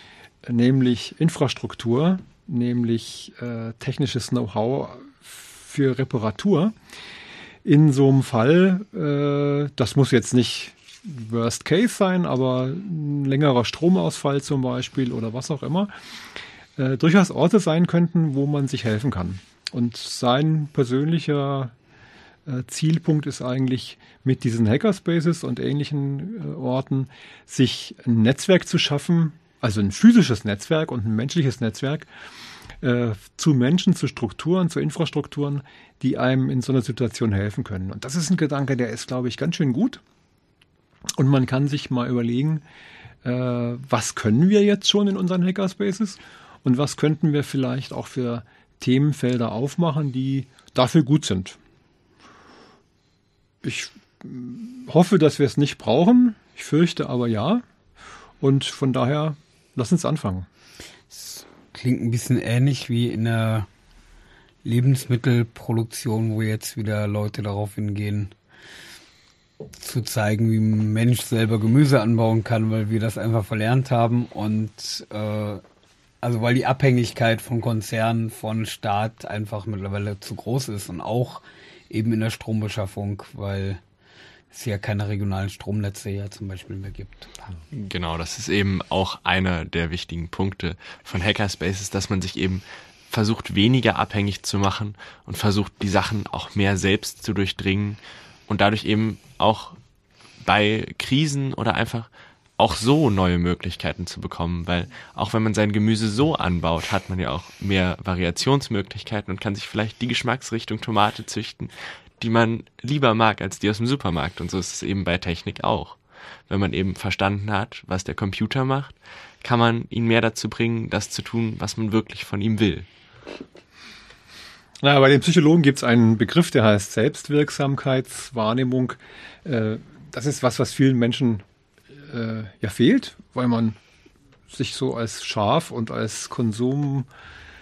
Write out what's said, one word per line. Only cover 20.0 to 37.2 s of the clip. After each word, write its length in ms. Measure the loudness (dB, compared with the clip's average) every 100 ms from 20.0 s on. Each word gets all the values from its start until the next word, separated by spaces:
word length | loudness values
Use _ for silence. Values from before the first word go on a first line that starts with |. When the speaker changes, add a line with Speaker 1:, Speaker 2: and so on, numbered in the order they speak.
| -10 -2 2 2 2 0 0
Speaker 1:
persönlicher, 960 | -2 0 0 0 0 0 0 0 -2 -4 -10 _ _ -20 -20 -20 _ -8
äh, 160 | -8 -6
Zielpunkt 600 | -2 0 2 2 0 0
ist 160 | -6
eigentlich, 560 | -4 -2 0 -2 -6 -16 -20 _
mit 220 | 0 0
diesen 240 | 0 2 4
Hackerspaces 760 | 4 2 0 0 0 2 0
und 160 | -2 -4
ähnlichen, 840 | -2 -2 -2 -2 -2 -4 -8 -8
äh, 140 | -8
Orten 540 | -6 -2 -2 0 -2 -2 -8 -20 -20
sich 520 | -4 2 2 0 -12 -6 0
ein 160 | 4
Netzwerk 460 | 4 2 4 2 2
zu 100 | -2
schaffen, 540 | 0 -2 2 2 2 -2 _ _
also 200 | -2 0
ein 100 | 0
physisches 540 | 8 8 10 6 2
Netzwerk 480 | -2 -4 -2 -2 -2
und 140 | -4 -2
ein 100 | -2
menschliches 440 | 0 0 0 0
Netzwerk, 460 | -4 -2 -4 -6 -8 -20 -20 -20 -20 -20 -20 -6
äh, 300 | 0 0 0 -4 -10 -2
zu 180 | 2
Menschen, 420 | 4 4 4 4 2
zu 100 | 0
Strukturen, 640 | -4 -6 -4 -2 0 0
zu 80 | -2
Infrastrukturen, 840 | -4 -2 -2 -4 -4 -4 -4 -4 -8 -18 -20 _
die 160 | -2 0
einem 320 | 2 2 0
in 100 | -2
so 120 | 0
einer 100 | 0
Situation 500 | 0 -2 -4 0